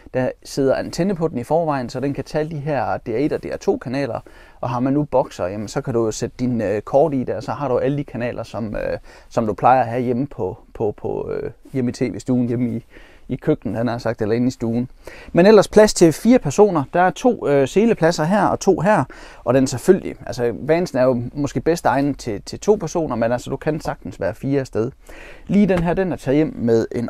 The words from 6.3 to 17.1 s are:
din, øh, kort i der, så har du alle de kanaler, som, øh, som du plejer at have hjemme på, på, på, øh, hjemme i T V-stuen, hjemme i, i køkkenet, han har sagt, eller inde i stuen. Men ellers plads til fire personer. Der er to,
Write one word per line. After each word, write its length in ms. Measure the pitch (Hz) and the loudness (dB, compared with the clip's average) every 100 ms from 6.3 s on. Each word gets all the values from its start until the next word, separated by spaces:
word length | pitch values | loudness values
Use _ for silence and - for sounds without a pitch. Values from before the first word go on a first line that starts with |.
| - | -4
din, 220 | 127 117 | -2 -2
øh, 200 | 98 104 | 0 -2
kort 320 | - 135 160 | 0 2 2
i 100 | 139 | 0
der, 160 | 120 101 | -4 -6
så 120 | - | -6
har 160 | 117 139 | -6 -2
du 100 | 120 | 0
alle 200 | 131 143 | 0 -4
de 60 | |
kanaler, 400 | 143 117 120 104 | -6 -6 -6 -6
som, 320 | 113 101 113 110 | -10 -8 -6 -6
øh, 220 | - 87 - - - | -4 -6 -10 -20 -6
som 180 | - 117 | -4 -2
du 60 | |
plejer 280 | - 127 127 | 2 4 4
at 60 | 120 | 2
have 140 | 120 | -2
hjemme 260 | 123 120 139 | -2 -2 -4
på, 300 | - 92 - - | -4 -6 -8 -16
på, 200 | - 107 - | -6 -4 -4
på, 340 | 107 104 92 | -6 -6 -6
øh, 200 | 98 - - - | -6 -8 -12 -10
hjemme 160 | 135 123 | -4 -4
i 40 | |
T 80 | - | -2
V-stuen, 460 | 127 95 - 123 120 | -6 -6 -2 -2 0
hjemme 220 | 120 120 | -2 -2
i, 160 | 113 - - - - - | -6 -10 -20 -20 -20 -10
i 60 | - | -6
køkkenet, 420 | - 135 110 113 | -2 -2 -2 -4
han 100 | 120 | -2
har 100 | 120 | -2
sagt, 240 | 113 120 | -4 -4
eller 140 | 104 117 | 0 0
inde 120 | 123 | 0
i 40 | |
stuen. 380 | - 117 117 127 - - - - | -2 -4 -2 -4 -10 -20 -20 -4
Men 140 | - 196 | 4 8
ellers 220 | 214 165 | 8 8
plads 260 | 208 214 | 6 6
til 200 | - 165 | 6 4
fire 260 | - 220 254 | 4 4 4
personer. 440 | 147 - 208 165 135 | 4 4 4 4 0
Der 80 | 175 | 2
er 80 | |
to, 380 | 185 | 2